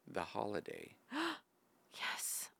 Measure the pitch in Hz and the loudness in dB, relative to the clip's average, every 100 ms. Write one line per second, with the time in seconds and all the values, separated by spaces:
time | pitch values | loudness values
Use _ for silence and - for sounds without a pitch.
0 | - - 82 107 110 101 - - - - | -4 0 0 2 2 2 0 -4 -8 -14
1 | - 285 330 311 - _ _ - - - | -6 0 0 0 -8 _ _ -20 -16 -2
2 | - - - - - - | 0 2 0 0 -2 -4